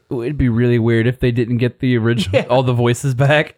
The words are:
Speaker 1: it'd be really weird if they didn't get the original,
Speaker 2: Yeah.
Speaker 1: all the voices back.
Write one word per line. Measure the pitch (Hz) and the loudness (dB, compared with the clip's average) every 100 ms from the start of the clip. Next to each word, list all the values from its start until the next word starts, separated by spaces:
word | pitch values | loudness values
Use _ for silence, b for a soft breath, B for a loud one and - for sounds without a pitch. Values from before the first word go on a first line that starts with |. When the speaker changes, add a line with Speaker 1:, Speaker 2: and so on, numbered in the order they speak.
| _ | _
Speaker 1:
it'd | 131 120 143 | -6 -6 -2
be | 131 | 0
really | 113 123 120 | 2 2 2
weird | 113 113 113 | 2 2 0
if | 120 | 0
they | 127 | -2
didn't | 120 113 123 | -2 -2 0
get | 123 - | -2 -2
the | 131 120 | -2 0
original, | 113 120 95 262 | 0 0 0 -2
Speaker 2:
Yeah. | - | 0
Speaker 1:
all | 123 | 0
the | 127 | 2
voices | 120 120 120 143 | 0 0 0 -2
back. | 123 139 151 156 | 0 2 2 -2